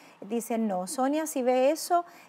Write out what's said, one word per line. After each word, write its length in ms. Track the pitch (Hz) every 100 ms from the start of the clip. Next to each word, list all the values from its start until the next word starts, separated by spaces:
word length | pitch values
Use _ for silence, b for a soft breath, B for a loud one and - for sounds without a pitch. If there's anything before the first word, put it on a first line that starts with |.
| B B
dicen, 460 | 196 233 220 226 220
"No, 180 | 185 185
Sonia, 400 | - 262 302 311
si 160 | 285
ve 300 | 247 254 262
eso, 340 | 311 - 349 349 B